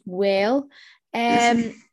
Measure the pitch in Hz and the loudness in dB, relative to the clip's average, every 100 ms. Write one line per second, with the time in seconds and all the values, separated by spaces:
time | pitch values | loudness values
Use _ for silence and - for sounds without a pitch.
0 | 185 180 196 196 208 277 277 - - _ | -10 -2 0 0 0 0 -4 -14 -20 _
1 | _ 226 233 240 240 233 226 - _ | _ -4 0 2 2 0 -2 -10 _